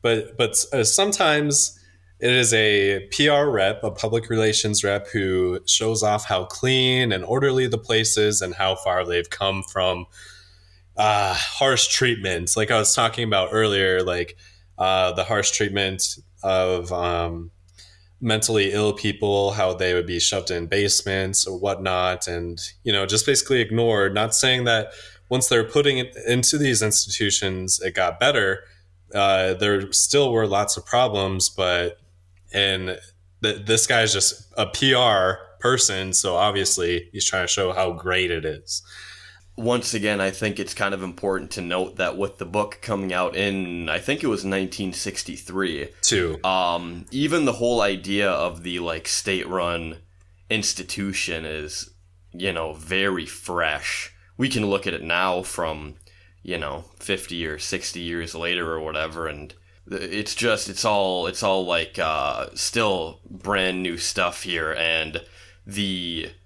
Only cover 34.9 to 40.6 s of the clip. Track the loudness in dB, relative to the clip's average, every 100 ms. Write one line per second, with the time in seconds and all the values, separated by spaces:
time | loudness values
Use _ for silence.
34.9 | 4 4 4 2 0 -8 -2 0 2 2
35.9 | 0 0 0 2 2 2 2 0 0 0
36.9 | -2 -4 -4 -2 0 -2 0 0 0 -2
37.9 | -2 -2 0 0 -2 -4 -8 -8 -10 -10
38.9 | -20 -18 -20 -20 -20 -20 -6 0 0 -2
39.9 | -2 0 0 -2 -2 -4 -4